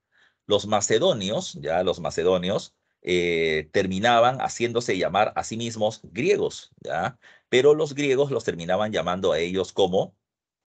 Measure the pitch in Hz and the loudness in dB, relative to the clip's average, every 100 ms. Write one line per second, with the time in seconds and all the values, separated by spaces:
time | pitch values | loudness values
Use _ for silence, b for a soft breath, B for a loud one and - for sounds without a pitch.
0 | _ b b b - 101 101 107 - 113 | _ b b b 0 0 2 0 2 2
1 | 185 123 95 156 185 80 73 85 92 80 | 2 0 -2 -4 -6 -8 -2 0 0 -2
2 | 76 - 87 92 90 107 - _ _ _ | -4 -2 2 2 0 -4 -6 _ _ _
3 | - 90 87 82 80 78 78 104 95 92 | -2 0 2 0 0 -2 -2 0 0 0
4 | 117 117 120 131 117 - 117 117 123 95 | 4 4 4 2 -4 -4 -4 -2 -2 -2
5 | 78 95 107 - - 113 117 113 107 - | 0 0 0 -2 -6 -6 -8 -2 -4 -4
6 | - 87 175 - 80 - - _ 60 76 | -10 -4 0 0 -2 -6 -18 _ -8 -4
7 | 104 - b b _ 123 143 151 156 143 | -4 -8 b b _ 4 6 6 2 -2
8 | 143 127 143 120 98 85 82 95 107 92 | 0 2 0 -2 -4 -4 -2 0 0 -2
9 | 85 90 92 78 87 92 87 - 92 95 | -2 0 0 0 0 -2 -2 0 2 2
10 | 165 _ _ _ _ _ _ | -2 _ _ _ _ _ _